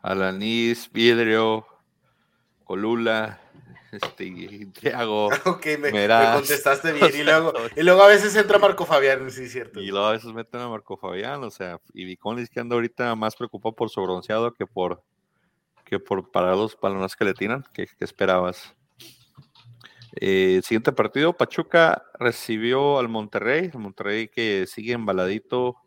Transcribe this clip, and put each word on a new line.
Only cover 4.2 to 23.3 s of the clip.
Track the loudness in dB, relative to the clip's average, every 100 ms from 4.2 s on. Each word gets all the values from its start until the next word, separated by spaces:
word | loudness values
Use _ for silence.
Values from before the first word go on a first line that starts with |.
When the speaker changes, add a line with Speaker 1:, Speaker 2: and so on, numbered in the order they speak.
Speaker 1:
y | -14 -12 -16 -16 -20
Thiago, | -6 -6 -4 -2 0 0
Speaker 2:
<laughs> | 0 -2
Ok, | -4 -4
me, | -2
me | -2
Speaker 1:
Meraz. | 0 4 6 6 4
Speaker 2:
contestaste | 0 -2 0 0 0
Speaker 1:
<laughs> |
Speaker 2:
bien. | 4
Speaker 1:
O | 2
Speaker 2:
Y |
Speaker 1:
sea, | 4
Speaker 2:
luego, | 2 4 2
Speaker 1:
todo. | -2 -6 0
Speaker 2:
y |
luego | 6 10
a | 10
veces | 10 6
entra | 2 4 6
Marco | 4 2
Fabián, | 0 2 4 0 -4
sí, | -12 -12
cierto. | -12 -12 -12
Speaker 1:
Y | -6
luego | -2 0
a |
veces | -2 -6
meten | -14 -12 -12
a | -10
Marco | -12 _ -14
Fabián, | -10 -10 -10 -10
o | -12
sea, | -12 -14 -14 _
y | -16
Viconis | -16 -12 -10 -8 -8
que | -10
anda | -4
ahorita | -4 -4 -4 -6
más | -4 -6 -6
preocupado | -14 -8 -10 -6
por | -6
su | -4
bronceado | -4 -6 -4 -4 -4
que | -6 -10
por, | -6 -6 -6 _ _ _ _ _ _ _ _
que | _ -8
por | -4 -6 -2
parar | 0 2 0
los | -2 -4
balones | -6 -4 -6
que | -2
le | -2
tiran, | -2 -4 -6 -10
que, | -12 -14
que | _
esperabas. | -14 -4 0 2 0 -6 -18 _ _ _ -20 _ _ -20 -20 _ -20 -20 -20 _ -18 -6
Eh, | 0 2 4 2
siguiente | 0 -2 -2
partido, | -2 -2 0 0 0
Pachuca | -4 -4 0 4 4 2 _ -4
recibió | -4 -4 -6 -4 0 0 2 0
al | -2
Monterrey, | -6 -6